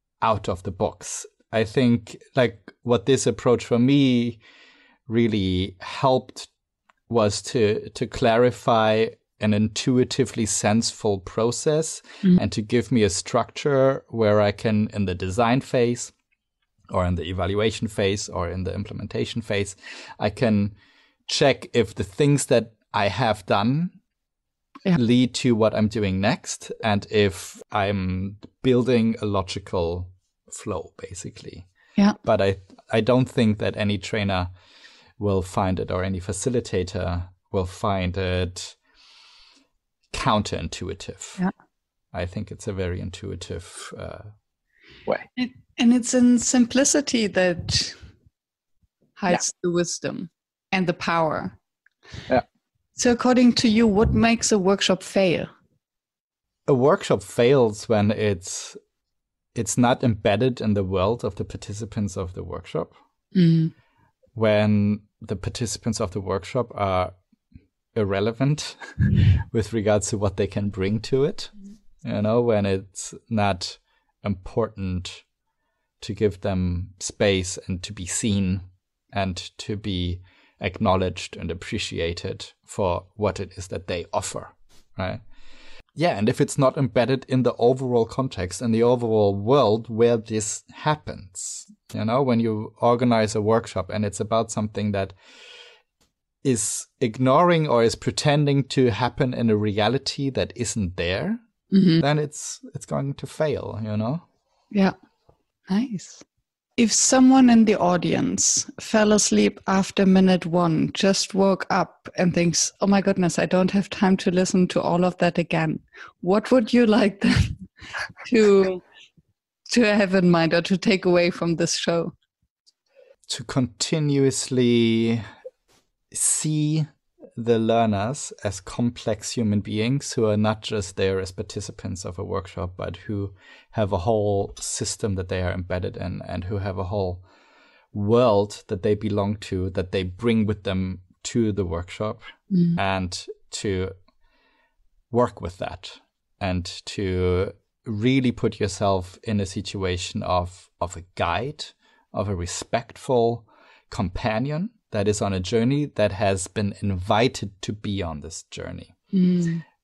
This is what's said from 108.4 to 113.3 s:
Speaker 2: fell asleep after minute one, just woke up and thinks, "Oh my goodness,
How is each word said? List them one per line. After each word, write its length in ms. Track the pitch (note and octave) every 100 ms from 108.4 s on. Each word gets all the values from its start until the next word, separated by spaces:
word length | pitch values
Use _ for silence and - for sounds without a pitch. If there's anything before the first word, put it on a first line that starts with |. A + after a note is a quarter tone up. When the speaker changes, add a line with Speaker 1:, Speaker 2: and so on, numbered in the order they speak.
| - - - -
Speaker 2:
fell 320 | - A3 G#3+
asleep 480 | G#3+ - G#3+ G3+ - -
after 400 | F#3+ F#3+ - F#3+
minute 400 | F#3+ F#3 F3+ E3+
one, 460 | F3 E3+ D#3 D3
just 400 | - G3 F#3+ -
woke 320 | F#3+ G3 F3+ -
up 380 | F#3 E3 _ - -
and 160 | F3
thinks, 400 | E3+ E3+ D#3 - -
"Oh 60 | G3
my 160 | G3
goodness, 380 | G3 G3 F3